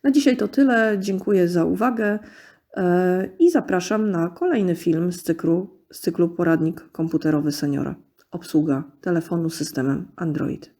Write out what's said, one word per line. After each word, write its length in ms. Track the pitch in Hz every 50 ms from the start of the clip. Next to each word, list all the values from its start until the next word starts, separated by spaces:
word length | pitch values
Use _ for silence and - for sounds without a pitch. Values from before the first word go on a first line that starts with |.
| -
Na 80 | 277
dzisiaj 260 | 269 294 277 285 254
to 100 | - 214
tyle. 500 | 202 - 269 277 262 240 226 220 220 208 196
Dziękuję 480 | 190 202 190 185 - - 208 185 175
za 180 | 170 175 170 165
uwagę, 540 | 170 180 190 220 254 233 220 214 208 202 208 - - - - - - _ _ _ _ -
e, 520 | - 190 180 175 180 180 180 180 185 190 190 190 -
i 120 | 330 349
zapraszam 600 | 330 269 - 185 190 180 175 - 214 214 220 208
na 180 | 185 170 165 175
kolejny 460 | 175 - 349 370 320 226 196 180 170
film 360 | 170 - 175 160 165 170 180
z 120 | 175 180 -
cyklu, 560 | - 165 165 - 165 165 180 190 - - _ _ _
z 80 | - -
cyklu 300 | - 180 165 - 175 165
Poradnik 520 | 170 - 175 170 165 - 156 160 165 - - -
komputerowy 600 | _ - 160 165 160 156 - 160 151 147 147 147
seniora. 440 | 143 - 151 143 143 139 131 135 - - - _ _ _ _ _
Obsługa 520 | - 175 - - - 156 151 151 139 135 - - _ _
telefonu 480 | - 185 175 165 165 - 180 170 165 160
systemem 640 | 165 - 151 151 - 135 127 139 139 - 180 - _
Android. 560 | - 175 160 143 143 - - - - - _ _